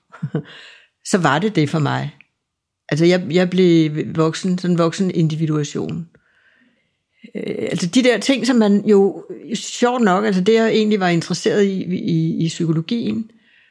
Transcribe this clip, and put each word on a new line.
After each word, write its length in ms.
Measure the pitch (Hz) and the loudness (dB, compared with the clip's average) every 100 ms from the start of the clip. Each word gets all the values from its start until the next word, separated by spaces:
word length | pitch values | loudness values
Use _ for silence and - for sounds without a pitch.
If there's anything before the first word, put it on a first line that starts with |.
| _ - | _ -12
<laughs> 880 | 156 - - - - - _ _ - | -8 -8 -10 -18 -20 -20 _ _ -4
så 60 | 196 | 0
var 220 | 160 143 | 2 0
det 160 | 214 190 | 0 0
det 140 | 147 | 0
for 100 | 160 | 0
mig. 360 | 135 127 143 - _ _ _ _ _ _ - | -2 -2 -6 -12 _ _ _ _ _ _ -6
Altså, 160 | 147 170 | 0 2
jeg, 220 | 180 180 | 2 0
jeg 180 | 170 180 | 0 0
blev 420 | 180 180 165 156 151 - 160 | 2 4 4 2 -2 -4 -2
voksen, 420 | 160 160 190 180 | -2 -2 -4 -2
sådan 200 | 180 170 | 0 0
voksen 340 | 165 160 185 | 0 0 -2
individuation. 960 | - 160 156 160 151 147 - 82 165 165 _ _ _ _ _ _ _ _ _ _ _ - - | 0 0 0 -2 -2 -4 -6 -8 -8 -12 _ _ _ _ _ _ _ _ _ _ _ -16 -10
Øh, 320 | - - - | -8 -6 -6
altså, 160 | 175 175 | -4 -2
de 160 | 247 | 2
der 140 | 247 226 | 2 2
ting, 300 | - 262 233 | 0 0 2
som 80 | 247 | 2
man 300 | 208 202 208 | 4 4 4
jo, 400 | 196 196 165 - - 147 226 | 4 4 0 -12 -16 -10 -10
sjovt 460 | - - 240 247 | -8 -2 0 2
nok, 240 | 214 180 214 | 2 2 0
altså 160 | 185 | 0
det, 120 | 185 | 4
jeg 160 | 226 226 | 4 4
egentlig 300 | 220 214 214 | 2 2 0
var 80 | 185 | 2
interesseret 560 | 170 - 175 - 190 | 0 -2 -2 0 2
i, 200 | 202 190 - 185 | 0 -2 -4 -4
i, 500 | - 160 160 - 165 | -2 0 0 -2 -4
i 20 | |
psykologien, 840 | - 170 160 165 233 214 220 220 _ _ _ _ | -2 -2 -2 -2 -4 -4 -6 -8 _ _ _ _